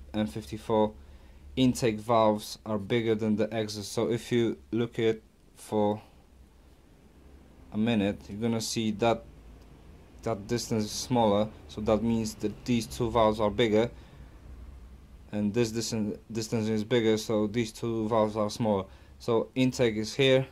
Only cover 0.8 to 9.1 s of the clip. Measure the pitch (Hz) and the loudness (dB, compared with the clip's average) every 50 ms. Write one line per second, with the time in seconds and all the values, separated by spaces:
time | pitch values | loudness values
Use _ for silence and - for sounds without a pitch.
0.8 | 107 107 107 - - - - - - - - - - - - - 131 127 120 - | 4 2 0 -6 -20 -20 -20 -20 -20 -20 -20 -20 -20 -6 0 2 2 2 2 2
1.8 | 131 117 107 107 107 117 120 113 110 107 107 107 - - - - - 107 110 104 | 0 0 0 -2 0 2 4 6 6 6 4 2 -2 -8 -14 -12 -8 -6 -4 -4
2.8 | 98 95 120 120 113 113 113 107 113 107 107 104 107 107 113 113 110 104 104 107 | -2 0 0 0 2 2 0 0 2 0 0 0 0 0 -2 -4 -4 -4 -6 -8
3.8 | 101 - - 120 110 85 120 117 - - 123 117 113 107 113 - - - - 113 | -10 -8 -4 -2 -2 0 -2 -2 -2 0 0 2 2 0 -2 -4 -8 -6 -4 -2
4.8 | 120 117 - - 113 113 110 110 - _ _ _ _ - _ - - - 107 107 | -2 -2 -2 0 0 0 0 0 -4 _ _ _ _ -20 _ -20 -10 -4 0 2
5.8 | 104 104 107 110 - - - - - _ - - - - - - - - - - | 2 2 0 -2 -6 -16 -20 -20 -20 _ -20 -20 -20 -20 -20 -20 -20 -20 -20 -20
6.8 | - - - - - - - - - - - - - - - - - - - 104 | -20 -20 -20 -20 -20 -20 -20 -20 -20 -20 -20 -20 -20 -20 -20 -20 -18 -10 -4 -2
7.8 | 110 120 120 107 95 101 101 - - - 101 104 117 117 113 113 110 - - 123 | 0 0 2 2 2 0 -2 -4 -10 -14 -8 -4 -4 -2 -2 -2 -4 -4 -4 -2
8.8 | 113 110 107 95 117 117 | -2 -2 0 2 2 2